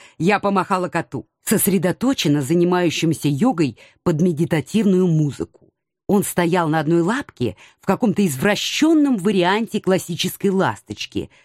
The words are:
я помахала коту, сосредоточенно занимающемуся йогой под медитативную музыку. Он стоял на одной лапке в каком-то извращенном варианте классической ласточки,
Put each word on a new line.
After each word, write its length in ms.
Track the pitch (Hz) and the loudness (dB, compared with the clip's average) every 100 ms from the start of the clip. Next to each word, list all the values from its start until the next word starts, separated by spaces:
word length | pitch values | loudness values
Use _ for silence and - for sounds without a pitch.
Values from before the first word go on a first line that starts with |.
| - - | -8 -2
я 220 | 170 202 | 0 2
помахала 480 | 202 196 170 185 180 | 2 0 0 -2 -2
коту, 400 | 165 - 127 - _ | -6 -6 -10 -12 _
сосредоточенно 960 | - 202 196 185 175 - 254 269 160 147 | -2 0 2 0 0 0 -2 0 0 0
занимающемуся 840 | 131 175 175 180 175 - 165 143 143 | 2 2 2 2 0 0 -2 0 -2
йогой 500 | 139 254 170 139 - - _ | 0 0 2 -2 -4 -18 _
под 180 | 180 151 | -2 0
медитативную 840 | 180 147 170 160 - 220 208 185 180 | 0 0 -2 -2 -2 0 2 2 2
музыку. 600 | 156 147 - - _ _ _ _ _ - | 2 0 -4 -10 _ _ _ _ _ -2
Он 160 | 196 | 0
стоял 460 | - - 170 180 160 | 0 -2 0 0 0
на 100 | 160 | 0
одной 220 | 151 170 | 0 0
лапке 560 | 170 262 - - 117 - - _ | 0 -2 -6 -6 -6 -6 -18 _
в 40 | - | -2
каком-то 400 | 190 226 196 185 | 0 0 2 0
извращенном 920 | 131 202 196 - - 311 320 285 220 | 0 0 0 -4 0 2 4 2 0
варианте 640 | 190 185 175 214 220 208 | 0 2 2 0 -2 -4
классической 680 | 185 185 - 160 180 - 202 | 0 0 -2 -6 -6 -2 -2
ласточки, 800 | 190 143 101 - 104 - 98 76 _ | 0 0 -4 -10 -14 -10 -8 -10 _